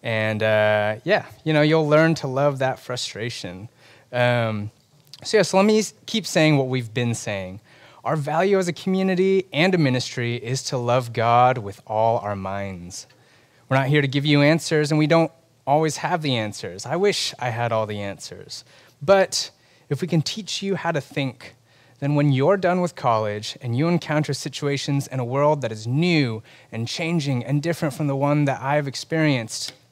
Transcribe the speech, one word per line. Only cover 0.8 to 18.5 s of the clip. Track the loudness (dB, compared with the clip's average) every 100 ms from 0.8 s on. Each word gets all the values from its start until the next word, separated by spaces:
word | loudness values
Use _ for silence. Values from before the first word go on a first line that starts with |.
| 2 -2
yeah, | 0 -2 -2 -10
you | 0
know, | 4
you'll | 4 4 4
learn | 4 4 2
to | -2
love | 0 0 0
that | -4 -4
frustration. | -8 -8 -8 -8 -8 -8 -12 -12 -16 _ -20 -20 _
Um, | 0 2 2 0 -4 -8 _ _ _ _ -18
so, | 0 2
yeah, |
so | 4 4
let | 6
me | 4
s-, | 0 -8 -6
keep | -6 -2
saying | 4 4 4
what | 2
we've | -2 -4
been | -2 -2
saying. | -2 -4 -6 -6 -14 _ -20 -20 -10
Our | -4 -4
value | -2 0 2 2
as | 0
a |
community | -4 -2 0 0 2 2 2 0
and | 2 2 4
a |
ministry | 2 2 -2 -4 -4 -4
is | -4 -6
to | -4 -4
love | 0 0 0
God | -2 2 6 4 2
with | -6 -14 -6
all | 0 2 2
our | -2 -6
minds. | -6 -6 -8 -10 -14 -16 -18 _ _ _ _ _ _
We're | 0
not | 4
here | 2
to | 2
give | -2 2
you | 4
answers, | 6 4 0 -2 2
and | 2
we | 4
don't | 4 2 _ _ _ 0
always | 2 2 -2
have | -4 -2
the | -2 -2
answers. | -2 -6 -12 -12 -6
I | 0
wish | 0 0 -4 -6
I | -6
had | -2 -2
all | -2 -2
the | -6
answers. | -8 -10 -16 -18 -16